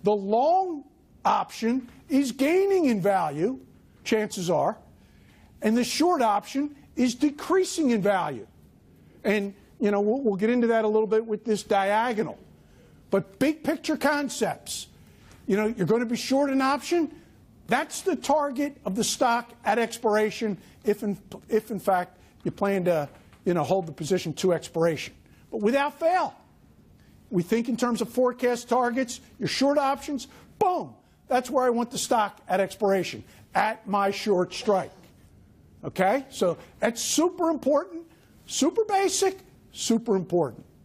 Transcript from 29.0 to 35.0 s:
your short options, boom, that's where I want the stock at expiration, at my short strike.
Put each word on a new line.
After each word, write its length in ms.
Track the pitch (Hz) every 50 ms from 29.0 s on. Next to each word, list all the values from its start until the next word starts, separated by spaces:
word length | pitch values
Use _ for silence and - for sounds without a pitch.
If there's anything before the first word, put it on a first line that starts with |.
| 262 240 - - - - - -
your 100 | 226 160
short 300 | - - 262 277 285 294
options, 500 | 277 269 277 277 - - 294 262 - - - - - - - -
boom, 360 | 440 370 359 330 202 131 110 - _ _ _ _ _
that's 220 | _ 262 254 254 -
where 160 | 254 269 254
I 60 | 254
want 200 | 233 233 240 240
the 60 | -
stock 420 | - - - 247 233 208 196 - - - -
at 120 | 185 190
expiration, 640 | 196 185 - - 220 196 196 190 170 - - 107 98 - - - - _ -
at 340 | 185 202 214 226 - - -
my 220 | 196 202 202 196
short 420 | 196 - - 214 202 180 180 180
strike. 400 | - - - 214 202 190 147 - - -